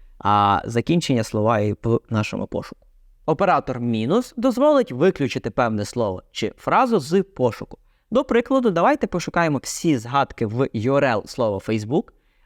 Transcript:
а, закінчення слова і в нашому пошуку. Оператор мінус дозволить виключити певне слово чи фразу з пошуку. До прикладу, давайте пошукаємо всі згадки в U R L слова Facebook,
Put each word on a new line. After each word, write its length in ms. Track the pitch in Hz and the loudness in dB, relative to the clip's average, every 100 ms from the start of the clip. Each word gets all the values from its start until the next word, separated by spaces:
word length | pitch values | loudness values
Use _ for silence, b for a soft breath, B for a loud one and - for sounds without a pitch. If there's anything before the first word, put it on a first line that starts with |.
| - - | -20 -6
а, 420 | 98 104 101 98 | 0 4 4 2
закінчення 600 | - 117 - 170 - 123 | 0 -2 0 0 2 0
слова 360 | 107 113 107 110 | 0 0 2 2
і 120 | 104 | 0
в 280 | 98 - 117 - | -2 0 -2 0
нашому 360 | 107 107 98 98 | -4 -2 -6 -6
пошуку. 400 | - - - _ _ _ _ - | -8 -10 -14 _ _ _ _ -4
Оператор 540 | 156 190 151 131 120 | 0 2 2 -2 -4
мінус 540 | 120 110 117 220 254 - | -2 -2 0 0 -2 -2
дозволить 560 | 254 226 294 285 214 | -2 2 4 4 0
виключити 580 | 127 185 - 135 131 113 | 0 0 0 -2 -4 -4
певне 340 | - 120 110 | -2 0 -2
слово 380 | 101 123 107 92 - | -4 -4 -4 -4 -10
чи 200 | - 107 - | -6 -6 -6
фразу 420 | - 185 254 220 | 0 2 2 0
з 240 | 131 190 | 2 0
пошуку. 560 | 185 - 123 - - - _ _ _ | 0 -2 -2 -2 -10 -18 _ _ _
До 140 | 233 | -2
прикладу, 460 | - 233 233 269 240 | 2 0 2 2 2
давайте 360 | 165 208 302 208 | 2 2 2 -2
пошукаємо 540 | 175 160 175 165 139 | -4 -4 0 0 0
всі 360 | - - 170 131 | -4 -2 0 0
згадки 480 | 117 139 135 - 110 | 0 -2 -2 -2 -4
в 140 | 113 | -2
U 320 | 135 113 117 | -2 -2 0
R 100 | 139 | 2
L 240 | 135 107 - | 2 0 -4
слова 320 | - 113 95 | -2 -2 -2
Facebook, 540 | - 110 107 160 - _ _ _ | -2 -4 -2 -4 -4 _ _ _